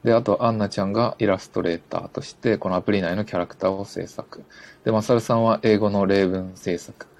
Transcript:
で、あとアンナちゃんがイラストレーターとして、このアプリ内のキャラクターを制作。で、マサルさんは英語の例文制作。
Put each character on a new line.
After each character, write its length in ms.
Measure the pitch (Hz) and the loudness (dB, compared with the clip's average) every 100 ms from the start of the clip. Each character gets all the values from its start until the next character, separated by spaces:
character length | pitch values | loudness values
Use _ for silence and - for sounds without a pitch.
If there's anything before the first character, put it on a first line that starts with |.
で、 100 | 120 | 4
あ 80 | 113 | 4
と 200 | 117 101 | 4 2
ア 80 | 120 | 2
ン 60 | 110 | 0
ナ 120 | 101 | -2
ち 120 | - | -2
ゃ 40 | |
ん 80 | 98 | -2
が 220 | 104 117 - | 0 -2 0
イ 80 | 101 | 0
ラ 100 | 95 | 0
ス 140 | - | -2
ト 100 | - | -4
レ 140 | 90 | -2
ー 60 | 85 | -4
タ 180 | - 90 | -6 -10
ー 80 | 90 | -8
と 140 | - | -12
し 120 | - | -12
て、 240 | - 107 104 | -4 -2 0
こ 120 | 95 | -2
の 60 | |
ア 60 | 90 | -2
プ 100 | 98 | 0
リ 100 | 104 | 0
内 140 | 87 | 0
の 100 | 92 | -4
キ 80 | 104 | -4
ャ 40 | 90 | -6
ラ 80 | |
ク 100 | 87 | -6
タ 120 | - 92 | -4 -2
ー 20 | |
を 140 | 95 | -2
制 220 | 101 92 90 | -8 -10 -10
作。 360 | - - - - - - - | -12 -16 -20 -20 -20 -20 -6
で、 80 | - | -2
マ 120 | 110 | 0
サ 100 | 107 | 2
ル 60 | 120 | 0
さ 160 | - | 2
ん 80 | 117 | 2
は 160 | 113 107 | 2 2
英 160 | 113 107 | 4 4
語 140 | 104 | 2
の 160 | 101 95 | 2 2
例 180 | 98 | 4
文 280 | 95 92 92 | 4 0 -6
制 240 | 92 - 87 | -8 -6 -6
作。 260 | - - - | -8 -20 -20